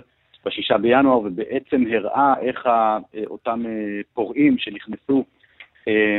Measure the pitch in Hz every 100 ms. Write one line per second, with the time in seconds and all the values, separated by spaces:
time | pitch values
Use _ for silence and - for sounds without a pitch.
0 | - _ _ _ 98 - - 110 117 127
1 | 139 123 104 90 - 131 - 139 113 113
2 | 98 135 139 131 127 123 123 117 110 107
3 | - 107 107 104 117 117 117 110 104 101
4 | - - 104 131 147 123 - 101 - 104
5 | - 139 - _ _ _ - _ 117 107
6 | 107